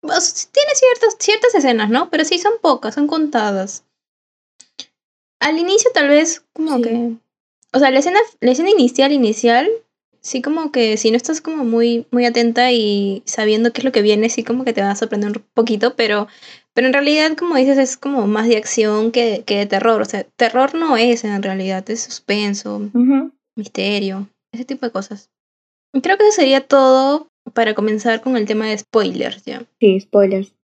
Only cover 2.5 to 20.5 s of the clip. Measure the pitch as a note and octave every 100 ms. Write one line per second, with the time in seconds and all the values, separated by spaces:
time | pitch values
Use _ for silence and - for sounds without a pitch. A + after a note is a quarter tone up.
2.5 | A4+ E4 B3+ G#3+ D4 D4 D#4+ D4+ B3+ G#3+
3.5 | G3 G3 - _ _ _ _ _ _ _
4.5 | _ _ _ - _ _ _ _ _ C#4+
5.5 | D#4+ E4+ G4 B4+ G#4 C#4+ D4 D#4+ - _
6.5 | - D#4 C4+ A#3 A#3 A#3 A3+ _ _ _
7.5 | _ _ C4 C#4 C4 D4+ F#4+ A4+ _ A#3+
8.5 | B3+ F4 G4+ B3 - C4+ C#4+ A3+ A3 A#3
9.5 | A#3 E4 A4+ _ _ _ _ - C4 C4
10.5 | D#4+ D#4 C#4+ A3+ G#3+ A3 A#3 B3 D#4+ -
11.5 | D#4+ B3 A3+ A#3 A#3 - A#3+ A#3+ A#3 A#3
12.5 | A#3 B3+ A#3+ G#3+ G3+ G3+ G3 - - G#3+
13.5 | G#3+ A#3 A#3 C4 A#3 G#3 G#3 A3 A#3 A3+
14.5 | A#3+ B3+ A3+ G3 G3+ A3 G#3 G#3 G#3+ _
15.5 | - A3+ G#3+ A#3 C4 A3+ G#3 G#3 - -
16.5 | - _ - C4 C#4 C#4+ D4+ D#4+ D#4 F4
17.5 | D4+ C4 C#4 C4 - C#4 C#4 G#3 G#3+ A3+
18.5 | A3 G#3+ - G#3+ G#3+ A3+ A#3 A#3 G#3 -
19.5 | G3+ G3+ G3 A3 A3 G#3 G3+ - _ A#3